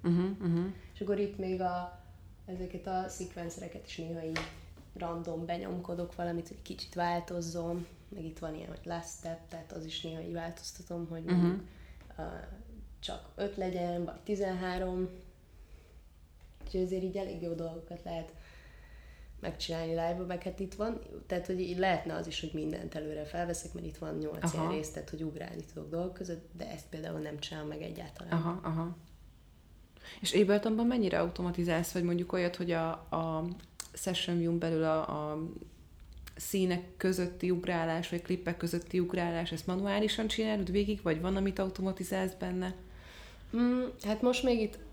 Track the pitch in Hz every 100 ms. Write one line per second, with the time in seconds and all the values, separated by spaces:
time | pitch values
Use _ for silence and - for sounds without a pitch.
0 | 175 170 185 190 180 170 185 190 - -
1 | 202 202 202 196 185 185 180 180 180 -
2 | - - - - - 180 180 - - 185
3 | - - 180 - 170 - 175 - - -
4 | 165 165 160 160 - - - - - -
5 | 170 170 170 165 165 175 190 180 175 175
6 | 175 - 170 170 165 - - 185 - 180
7 | 175 175 170 175 165 170 170 175 170 -
8 | - 202 160 160 160 156 165 156 170 170
9 | 165 - 165 165 - 165 165 165 160 -
10 | 165 160 170 170 165 170 - - 180 175
11 | 165 165 165 180 175 190 - - - -
12 | - - 160 - - 202 - - - -
13 | - - - - 202 202 185 180 175 175
14 | 175 - - 202 196 185 185 180 185 185
15 | 185 - - - - - - - - -
16 | - - - - - - - 185 185 190
17 | 185 196 190 170 170 165 165 165 165 170
18 | 175 165 156 - - - - - - -
19 | - - - - - - - 165 165 165
20 | 165 180 180 175 185 185 190 - 220 233
21 | - - - 180 175 185 180 175 190 180
22 | 165 160 170 - 160 156 151 156 165 160
23 | 151 151 151 170 175 170 170 175 165 147
24 | 160 156 151 160 165 156 160 156 156 156
25 | 156 151 160 156 175 170 156 165 151 165
26 | 180 180 180 165 - 170 170 156 - 165
27 | 160 160 151 147 143 156 151 151 165 165
28 | 143 - 175 165 165 180 165 160 170 175
29 | - - - - - - - - - -
30 | - - 185 190 196 208 220 220 233 247
31 | 196 170 170 175 180 170 175 165 170 180
32 | 175 175 175 185 175 175 175 165 165 165
33 | - 165 165 160 170 180 - - - -
34 | - 180 - 175 170 170 165 160 160 160
35 | - 151 151 151 165 - - - - -
36 | - - - - - 196 185 180 180 -
37 | 190 185 180 180 180 175 175 170 165 165
38 | 175 175 - 185 170 165 170 170 170 180
39 | 175 180 170 170 170 165 - 185 202 202
40 | 214 - 220 - 220 214 175 190 202 208
41 | 175 156 175 190 196 190 190 190 190 190
42 | 185 190 190 185 180 185 185 185 - -
43 | - - - - - 226 247 254 247 -
44 | 202 220 247 247 262 233 214 - -